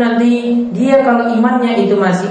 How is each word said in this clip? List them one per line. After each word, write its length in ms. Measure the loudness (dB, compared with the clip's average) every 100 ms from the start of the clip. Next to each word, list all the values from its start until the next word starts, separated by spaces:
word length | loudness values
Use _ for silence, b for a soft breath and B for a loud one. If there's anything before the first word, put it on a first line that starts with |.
nanti 300 | 0 2 2 0 0 -2 -4
dia 320 | -2 2 2 2
kalau 240 | 0 0
imannya 560 | 0 0 0 -2 0 0
itu 80 | 0
masih 260 | 0 -2 -2